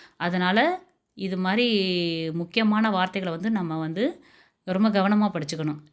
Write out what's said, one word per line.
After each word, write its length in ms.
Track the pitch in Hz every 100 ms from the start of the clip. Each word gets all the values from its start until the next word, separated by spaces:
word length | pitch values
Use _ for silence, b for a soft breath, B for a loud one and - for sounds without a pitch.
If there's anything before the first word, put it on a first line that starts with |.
| b b
அதனால 640 | 175 180 180 208 311 370 - _ _
இது 220 | - 190 185
மாதிரி 920 | 185 214 240 208 190 180 170 165 160
முக்கியமான 580 | 170 170 226 220 214 220
வார்த்தைகளை 460 | 185 185 196 180 165
வந்து 140 | 214
நம்ம 280 | 208 170 160
வந்து 440 | 160 175 285 - b b b b -
ரொம்ப 220 | 185 214
கவனமா 420 | 202 196 208 208
படிச்சுக்கணும். 440 | 170 147 160 156 151 -